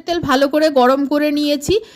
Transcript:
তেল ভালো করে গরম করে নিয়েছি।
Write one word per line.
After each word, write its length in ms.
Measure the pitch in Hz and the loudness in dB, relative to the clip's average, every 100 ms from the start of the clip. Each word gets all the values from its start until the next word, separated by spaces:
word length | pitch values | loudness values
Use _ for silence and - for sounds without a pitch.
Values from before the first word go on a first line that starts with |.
| 339 | -4
তেল 140 | 339 | -4
ভালো 280 | 277 269 277 | -2 0 0
করে 220 | 302 311 | 2 0
গরম 360 | 277 247 277 277 | 2 2 2 0
করে 260 | 294 302 | 0 0
নিয়েছি। 480 | 294 294 294 285 415 - | -2 -2 -2 -2 -4 -4